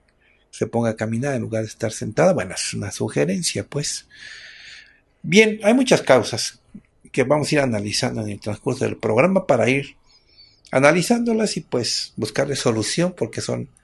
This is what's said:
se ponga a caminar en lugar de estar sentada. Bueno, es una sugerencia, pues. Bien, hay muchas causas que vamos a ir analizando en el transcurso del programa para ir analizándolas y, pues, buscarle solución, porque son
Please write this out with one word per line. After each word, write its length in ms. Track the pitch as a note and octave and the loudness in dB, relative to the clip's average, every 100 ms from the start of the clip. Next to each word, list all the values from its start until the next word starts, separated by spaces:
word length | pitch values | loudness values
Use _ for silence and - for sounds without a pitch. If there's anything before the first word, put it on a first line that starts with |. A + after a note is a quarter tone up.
| _ _ _ _ _ | _ _ _ _ _
se 160 | - - | -6 -4
ponga 240 | A#2 A#2 | 0 -2
a 60 | A2 | -2
caminar 380 | A2 A2+ C#3+ | -4 -2 -2
en 80 | B2+ | -4
lugar 200 | A2 A2 | -4 -4
de 60 | A2 | -6
estar 240 | - A2 | -6 -6
sentada. 400 | - A#2 B2 F3+ | -6 -6 2 4
Bueno, 220 | C3+ G2 | 2 -4
es 200 | E2+ - | -6 -6
una 160 | A2+ G2+ | -6 -8
sugerencia, 720 | - A2 - D3+ F#3+ E3 G#2 - | -6 -4 0 0 -2 -4 -4 -6
pues. 400 | C#3+ D#3 - - - - - - - - - - _ _ _ | -6 -6 -8 -14 -20 -20 -20 -20 -20 -20 -20 -20 _ _ _
Bien, 360 | D3+ F#3+ A3 G#3+ | 4 6 6 4
hay 120 | G3+ | 4
muchas 280 | B3+ B3+ D#3 | 4 6 4
causas 580 | - B2+ - - - - _ - _ _ _ | 6 4 4 -4 -6 -10 _ -20 _ _ _
que 140 | - | -2
vamos 260 | B2+ D3+ C3+ | 2 2 2
a 40 | |
ir 60 | D3 | 2
analizando 640 | C3+ G#2 G#2 G2+ B2 A#2+ | 2 0 -2 -4 -4 -4
en 80 | G#2 | -6
el 100 | G2+ | -8
transcurso 440 | G#2+ G#2 C3+ A#2+ | -8 -6 -4 -2
del 120 | A2+ G#2 | -4 -2
programa 500 | A2 A2 F3 F#3+ - | 0 2 4 2 2
para 220 | B2 A2 | 2 2
ir 280 | C3+ - - _ _ _ _ - _ - | 0 -4 -16 _ _ _ _ -20 _ -4
analizándolas 880 | C3 C#3+ F3 E3+ A#3+ A#3+ A3 G#3 E3+ | 4 4 4 2 0 2 0 0 -4
y, 40 | |
pues, 520 | - B2+ A2+ - - - | -4 -2 -2 -4 -8 -6
buscarle 400 | A2 - C#3+ C3+ | -4 -2 -2 0
solución, 580 | B2+ A2 G#2+ - F3+ F3 | 0 0 -2 0 -2 -2
porque 240 | A2+ - | -6 -6
son 280 | - A#2+ - _ | -6 -6 -8 _